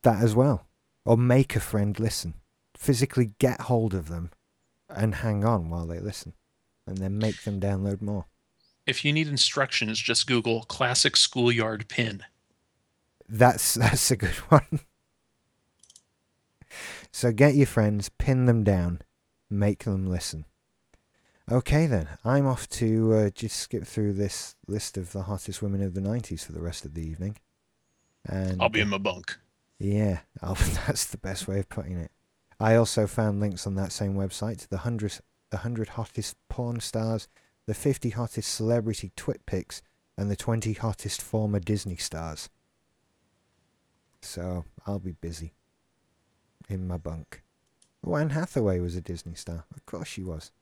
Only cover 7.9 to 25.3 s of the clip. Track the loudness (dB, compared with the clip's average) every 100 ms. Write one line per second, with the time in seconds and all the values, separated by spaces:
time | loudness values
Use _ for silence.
7.9 | -2 -4 -6 -8 _ _ _ _ _ -4
8.9 | 0 2 2 0 2 0 2 0 0 -2
9.9 | -2 0 0 2 2 2 -2 -2 -2 0
10.9 | 4 4 4 2 4 4 4 0 -2 -4
11.9 | -2 -2 -4 -14 _ _ _ _ _ _
12.9 | _ _ _ -8 6 6 6 0 4 4
13.9 | 4 2 2 0 -4 6 6 6 -6 -6
14.9 | _ _ _ _ _ _ _ _ _ _
15.9 | _ _ _ _ _ _ _ -20 -16 -14
16.9 | -14 -14 0 0 6 8 8 6 6 4
17.9 | 2 -4 _ 2 6 6 6 6 4 2
18.9 | -2 -10 _ _ _ _ 2 2 2 -2
19.9 | -2 0 -2 -4 -10 -14 _ _ _ _
20.9 | _ _ _ _ _ 0 0 4 4 4
21.9 | 2 0 -4 2 4 4 0 -4 0 2
22.9 | 4 6 6 4 0 -8 -6 -6 -8 -6
23.9 | -2 -2 0 -2 -4 -12 -16 -8 -6 -6
24.9 | -8 -8 -8 -6